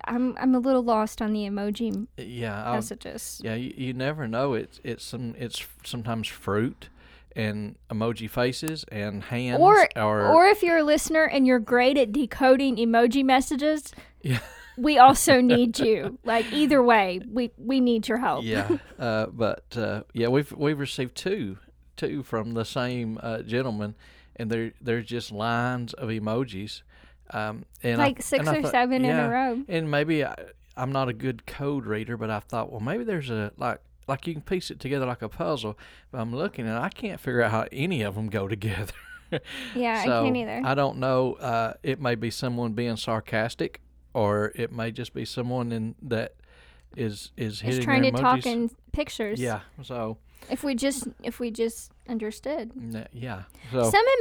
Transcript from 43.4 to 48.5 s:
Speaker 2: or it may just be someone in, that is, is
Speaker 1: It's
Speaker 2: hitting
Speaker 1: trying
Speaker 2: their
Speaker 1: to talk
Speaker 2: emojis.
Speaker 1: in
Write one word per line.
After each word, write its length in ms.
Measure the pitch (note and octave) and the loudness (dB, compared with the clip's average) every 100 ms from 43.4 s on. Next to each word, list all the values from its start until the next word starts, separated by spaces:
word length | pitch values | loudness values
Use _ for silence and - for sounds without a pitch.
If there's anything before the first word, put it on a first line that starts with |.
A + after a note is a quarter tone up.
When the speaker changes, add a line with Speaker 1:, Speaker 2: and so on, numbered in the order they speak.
| A#2 - E3 - - _ _ | -2 -2 -6 -6 -20 _ _
Speaker 2:
or 380 | - G#2 G#2 G#2+ | 0 2 2 0
it 180 | - A#2 | -2 -6
may 200 | A#2+ A2+ | -4 -6
just 220 | A#2 A#2+ | -6 -10
be 120 | - - | -8 -8
someone 460 | - A#2+ B2+ A#2+ | -6 -4 -4 -4
in, 240 | A#2 A2 - | -4 -6 -8
that 320 | C#3+ A2+ A2+ - _ - - - - - | -6 -4 -4 -10 _ -20 -20 -20 -16 -6
is, 360 | A2+ G#2 - - | -6 -6 -12 -8
is 160 | A2+ | -6
Speaker 1:
It's 80 | G2+ | -4
Speaker 2:
hitting 200 | G#2+ B2+ | -4 -2
Speaker 1:
trying 180 | A#2+ C4 | 2 2
Speaker 2:
their 80 | C4 | 2
Speaker 1:
to 60 | B3+ | 2
talk 180 | B3 B3+ | 2 2
Speaker 2:
emojis. 40 | |
Speaker 1:
in 260 | B3+ | 0